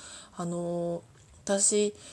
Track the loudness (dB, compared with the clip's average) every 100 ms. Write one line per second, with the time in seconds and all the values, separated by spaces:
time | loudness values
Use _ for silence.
0 | -18 -18 -16 -8 -4 -4 -2 -2 -2 -4
1 | -8 -20 -20 -12 0 2 4 4 2 0
2 | -14